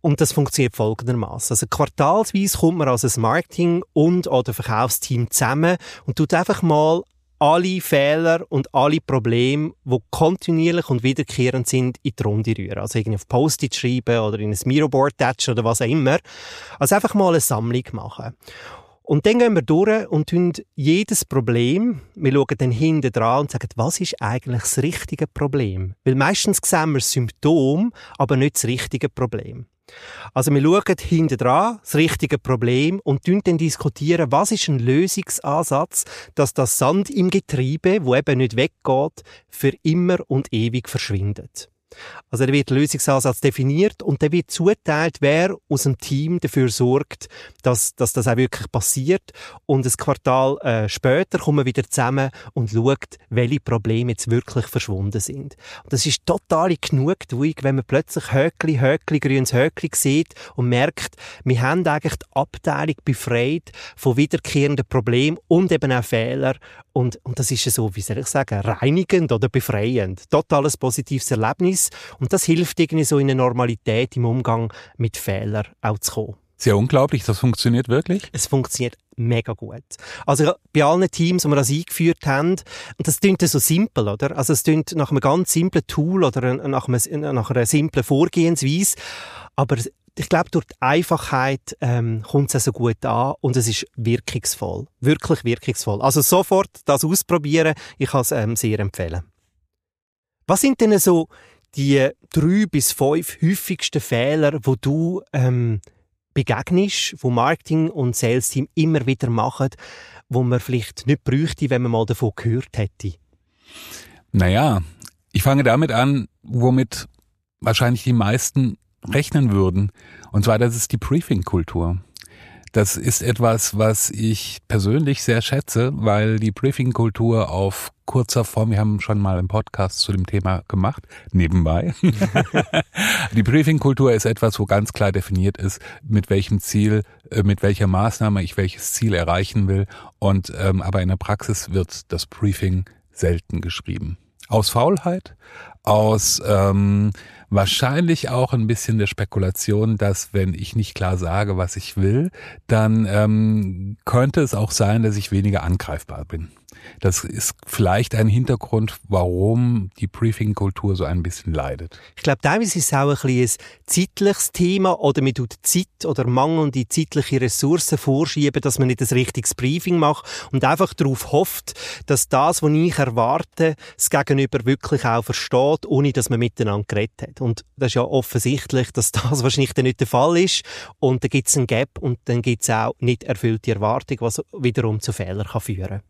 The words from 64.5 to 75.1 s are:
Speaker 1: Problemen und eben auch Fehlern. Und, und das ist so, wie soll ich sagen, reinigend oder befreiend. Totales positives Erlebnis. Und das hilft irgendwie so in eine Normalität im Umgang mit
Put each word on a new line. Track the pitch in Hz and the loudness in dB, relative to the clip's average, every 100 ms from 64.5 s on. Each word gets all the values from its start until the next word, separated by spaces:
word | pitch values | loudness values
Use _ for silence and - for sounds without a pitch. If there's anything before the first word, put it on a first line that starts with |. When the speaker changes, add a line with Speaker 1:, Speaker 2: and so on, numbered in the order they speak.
| 151 143 139 - | 0 2 0 -2
Speaker 1:
Problemen | 131 113 120 147 165 _ | -2 0 2 2 -2 _
und | 170 185 | 2 2
eben | 156 139 | 0 2
auch | 123 | 0
Fehlern. | 113 117 117 131 131 131 - - _ 131 | 0 -2 -2 -2 -2 -4 -12 -20 _ -2
Und, | 123 - | -2 -4
und | - 123 | -10 -6
das | 120 | -4
ist | 123 | -2
so, | 131 117 110 | -2 -2 -2
wie | 95 | -4
soll | - 113 | -6 -6
ich | 131 | -2
sagen, | 139 - 101 | -4 -2 -2
reinigend | 101 110 131 165 175 185 156 | -2 0 0 0 2 0 2
oder | 113 - | 0 0
befreiend. | 127 - 104 110 123 92 95 - | -2 -2 -2 0 0 -2 -6 -2
Totales | 147 - 147 147 - | -2 2 2 2 0
positives | 131 120 127 135 - | -2 -4 -4 -6 -2
Erlebnis. | 117 110 120 180 185 - - - - | 0 0 0 0 0 -4 -6 -20 -8
Und | 127 | -2
das | 185 | 0
hilft | - 165 175 - | 2 2 2 0
irgendwie | 160 160 | 0 2
so | 143 143 | 2 2
in | 139 | 2
eine | |
Normalität | 131 127 120 123 113 - 110 131 127 | 2 2 2 0 -2 -2 0 0 -2
im | |
Umgang | 117 123 120 113 113 - - - | 0 0 0 0 -2 -8 -20 -4
mit | 117 | -4